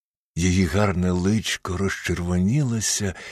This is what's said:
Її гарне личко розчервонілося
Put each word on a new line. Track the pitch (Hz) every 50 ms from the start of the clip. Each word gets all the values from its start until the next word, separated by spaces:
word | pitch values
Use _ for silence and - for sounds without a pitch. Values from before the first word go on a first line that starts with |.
| _ _ _ _ _ _ _
Її | 82 87 92 90 95 95
гарне | 82 85 101 104 101 92 90 90 92
личко | 90 90 90 98 110 110 - - - - - 98 90 87
розчервонілося | 98 95 - - - - 87 90 87 87 90 90 90 98 120 151 147 123 113 113 104 - - - 104 95 87 - - -